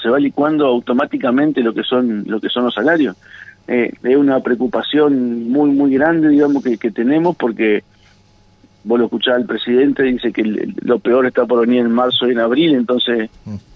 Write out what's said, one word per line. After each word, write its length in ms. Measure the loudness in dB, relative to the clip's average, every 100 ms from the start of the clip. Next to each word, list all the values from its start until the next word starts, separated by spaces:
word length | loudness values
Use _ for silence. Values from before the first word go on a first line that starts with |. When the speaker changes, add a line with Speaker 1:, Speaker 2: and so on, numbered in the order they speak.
Speaker 1:
se 80 | -2
va 100 | 0
licuando 460 | 0 0 0 2 0
automáticamente 960 | 0 0 -2 -2 -2 0 2 0 0
lo 120 | -2
que 100 | -2
son, 420 | -2 -2 0 -2 -4
lo 140 | -6
que 80 | -4
son 160 | -2 -2
los 80 |
salarios. 420 | 0 0 2 0 -4 -16 -20 -20 -18 -4
Eh, 260 | -2 -2 -4
es 120 | 0 2
una 240 | 2 0
preocupación 1080 | 0 -2 -2 -4 -2 0 2 0 -2 -4 -2
muy, 200 | 0 2
muy 240 | 2 2
grande, 340 | 2 2 2 4
digamos, 340 | 4 4 0
que, 140 | -2 -2
que 140 | -4
tenemos, 460 | -2 0 2 0 0
porque 460 | -4 0 0 0 -4 _ _ _ _ _ _ _ -20 _
vos 160 | -2 0
lo 60 | 0
escuchás 300 | -2 -2 -2
al 100 | -2
presidente, 580 | -6 0 2 2 2
dice 300 | 0 0 -2
que 80 | -2
el, 340 | -2 -2 -6 -6
lo 180 | -2 0
peor 260 | 2 2 2
está 180 | 0 0
por 160 | 2
venir 240 | 2 2 2
en 60 |
marzo 360 | 0 0 0 -2
y 40 |
en 80 | 0
abril, 340 | 0 2 2 2
entonces, 540 | 0 -2 -2 -2 -4 -10 -14
Speaker 2:
Mm. 100 | -14 -14